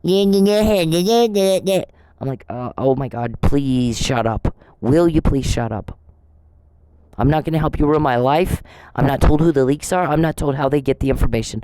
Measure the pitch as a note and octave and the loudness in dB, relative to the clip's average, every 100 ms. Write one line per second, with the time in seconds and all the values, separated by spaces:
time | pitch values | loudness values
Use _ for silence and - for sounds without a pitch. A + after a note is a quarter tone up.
0 | - F#3+ G3+ G3 G3 G#3 G#3+ G#3 E3 E3 | 0 0 2 2 2 2 2 2 0 0
1 | F3+ A#3 A#3 G3+ F#3+ F#3+ F#3 F#3+ - _ | 2 2 2 2 0 0 0 -2 -4 _
2 | _ _ C3 C3 - B2 B2 - C3 C3 | _ _ -8 -8 -10 -10 -10 -4 0 0
3 | C3 A#2+ A#2+ A2+ - C#3+ C#3 B2+ B2 A2+ | -2 -6 -8 0 2 2 0 0 0 -2
4 | - B2+ A2+ G#2+ - - - _ A2 D3+ | -2 0 0 -2 -4 -8 -20 _ 0 2
5 | E3+ D#3 - C#3 B2+ - A#2 G#2+ F2+ - | 4 2 0 0 0 -2 -2 -6 -10 -16
6 | _ _ _ _ _ _ _ _ _ _ | _ _ _ _ _ _ _ _ _ _
7 | _ - B2+ D#3 D3 D#3 D3+ - D3+ D#3 | _ -4 0 0 0 -2 -2 0 0 2
8 | D3+ A#2+ B2+ D3 F3+ - - - - - | 2 0 2 2 0 -2 -6 -20 -14 -2
9 | C#3 C#3 - D3+ E3 C#3+ C3 D3 - F#3 | 0 2 2 4 2 2 0 0 -2 -2
10 | F3 D3+ D#3+ D3+ D3+ C#3 C#3 D3 C3+ C3 | 0 0 0 -2 -4 -2 0 0 0 -2
11 | C3+ B2+ - A#2 A2+ A2 | -2 0 0 0 -4 -10